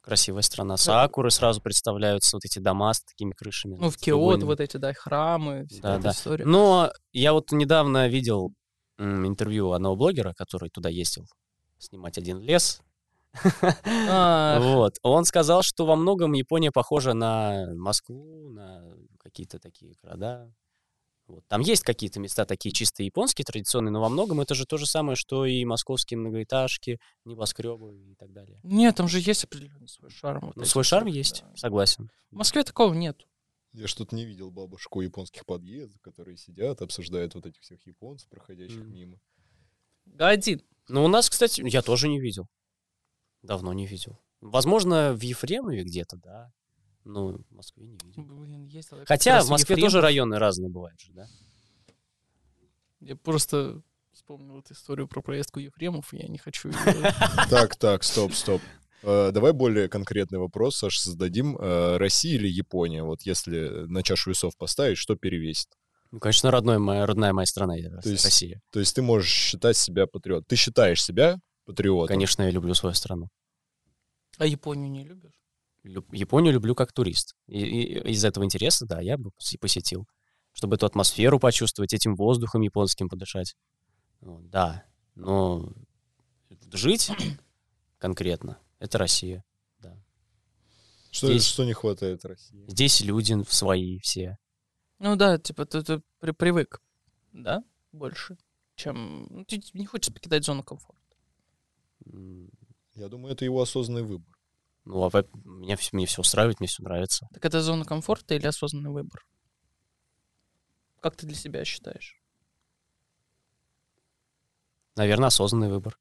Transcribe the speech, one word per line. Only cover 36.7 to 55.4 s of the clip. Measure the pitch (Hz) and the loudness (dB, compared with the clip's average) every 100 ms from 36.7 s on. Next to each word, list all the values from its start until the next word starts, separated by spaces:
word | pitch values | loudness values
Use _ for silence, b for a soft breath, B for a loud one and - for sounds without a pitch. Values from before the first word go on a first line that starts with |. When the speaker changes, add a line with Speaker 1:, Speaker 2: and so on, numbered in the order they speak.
| 139 | -6
Speaker 3:
обсуждают | 87 - 85 90 85 87 | -10 -10 -8 -6 -6 -10
вот | 82 | -18
этих | _ | _
всех | - 87 - | -20 -20 -20
японцев, | 82 113 143 _ | _ -20 -20 _
проходящих | - - 92 90 113 | -20 -20 -20 -18 -18
Speaker 1:
Мгм. | 110 | -18
Speaker 3:
мимо. | 90 90 90 _ _ _ _ _ _ _ _ _ | -20 -20 -20 _ _ _ _ _ _ _ _ _
Speaker 2:
Да | 143 170 | 0 4
один. | 208 214 147 _ _ _ | 4 2 -6 _ _ _
Speaker 1:
Ну, | 135 160 | 2 4
у | |
нас, | 214 233 | 4 2
кстати, | - 233 - 127 | 2 2 2 0
я | 131 | 0
тоже | 117 120 147 | 2 2 2
не | 143 | -2
видел. | 127 98 90 _ _ _ _ _ _ _ _ _ | -4 -8 -14 _ _ _ _ _ _ _ _ _
Давно | 98 98 90 | -10 -8 -6
не | 95 95 | -8 -10
видел. | 95 113 110 _ _ | -12 -14 -18 _ _
Возможно, | 110 123 135 214 185 165 147 | -2 0 4 4 4 2 2
в | 117 | 0
Ефремове | 123 123 - 220 240 117 90 | -6 -6 -6 -6 -4 -6 -6
где-то, | 87 85 90 | -8 -10 -16
да. | 87 104 120 _ _ _ _ _ | _ -20 -20 _ _ _ _ _
Но | - 104 95 92 | -14 -8 -8 -8
в | - | -16
Москве | 104 - _ 113 | -20 -20 _ -20
не | 104 | -20
видел. | 87 98 | -20 -20
Speaker 2:
Блин, | 147 143 147 147 143 | -20 -20 -20 -20 -20
ездил | 156 156 139 | -20 -20 -20
я | 143 | 0
как | |
Speaker 1:
Хотя | 143 247 247 | 4 8 8
Speaker 2:
раз | 135 | 6
Speaker 1:
в | |
Speaker 2:
в | |
Speaker 1:
Москве | 143 - 185 | 2 4 4
тоже | 208 185 | 6 8
Speaker 2:
Ефремов. | |
Speaker 1:
районы | 156 143 120 107 | 6 6 2 4
разные | 107 90 92 | 2 2 -6
бывают | 90 87 85 | -10 -14 _
же, | 95 | -20
да? | 90 98 - _ _ _ _ _ _ _ _ _ _ _ _ _ _ _ _ | -20 -20 -20 _ _ _ _ _ _ _ _ _ _ _ _ _ _ _ _
Speaker 2:
Я | 139 135 | -20 -12
просто | - 156 - 147 135 - _ _ _ | -4 -2 0 -2 -2 -8 _ _ _
вспомнил | _ _ 143 139 135 | _ _ -20 -20 -20
эту | - | -20
историю | 147 - 139 139 | -20 -10 -8 -8
про | 135 | -8
поездку | - 139 | -8 -8